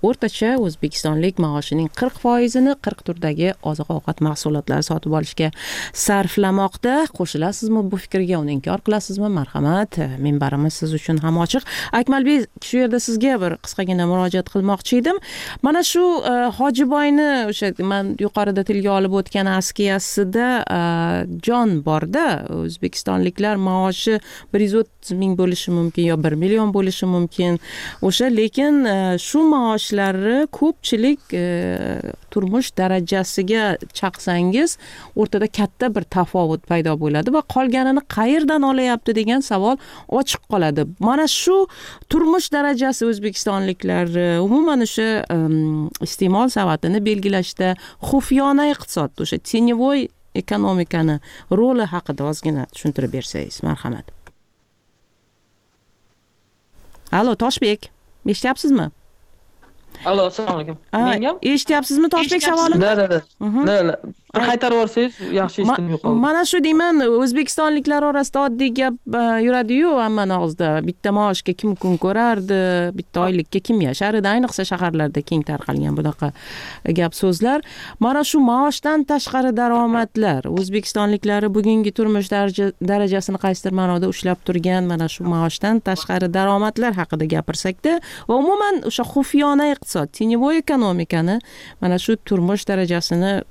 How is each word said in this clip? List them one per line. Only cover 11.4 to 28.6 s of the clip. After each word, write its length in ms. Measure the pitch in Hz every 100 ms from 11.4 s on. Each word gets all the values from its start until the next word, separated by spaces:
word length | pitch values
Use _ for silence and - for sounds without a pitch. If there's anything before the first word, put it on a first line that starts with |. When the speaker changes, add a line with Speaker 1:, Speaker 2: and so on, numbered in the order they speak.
| 170
Speaker 1:
ochiq. 180 | 269 - - - 226
Akmalbek, 480 | 247 269 262 294 220 -
shu 240 | - 247
yerda 160 | 247 240
sizga 400 | - 226 262 247
bir 160 | 180 165
qisqagina 400 | - - 190 180 175
murojaat 340 | 185 180 185 180
qilmoqchi 460 | 202 196 196 - 247
edim. 200 | 262 392 - - - -
Mana 220 | 277 320 349
shu, 160 | 349 359 330 -
e, 60 | 247 247 -
Hojiboyni 880 | 277 247 269 294 294 285 294 269 214
o'sha 180 | 208 202 180 190
men 240 | 196 196 208
yuqorida 460 | 208 - 202 190 190
tilga 240 | 202 202 196
olib 140 | 190 196
o'tgan 260 | 185 202 190
askiyasida, 1000 | 190 185 - 202 196 190 - 196 214 247 247 - 180
e, 20 | 170 170 170 175 175 170 -
jon 300 | 240 233 165 147
borda. 380 | 156 160 247 320 165 -
O'zbekistonliklar 1040 | 165 165 165 180 - - 185 180 180 208
maoshi 640 | 202 190 185 190 185 - 220 - - -
bir 80 | 202
yuz 100 | 208 214
o'ttiz 340 | 220 _ - 185
ming 180 | 190 180
bo'lishi 320 | 180 180 -
mumkin 380 | 175 170 170 170
yo 60 | 160
bir 100 | 160 156
million 300 | 180 220 214
bo'lishi 320 | 196 190 180 185
mumkin. 540 | 180 175 - 175 170 - - - -
O'sha, 240 | 190 180 254
lekin, 580 | 226 220 -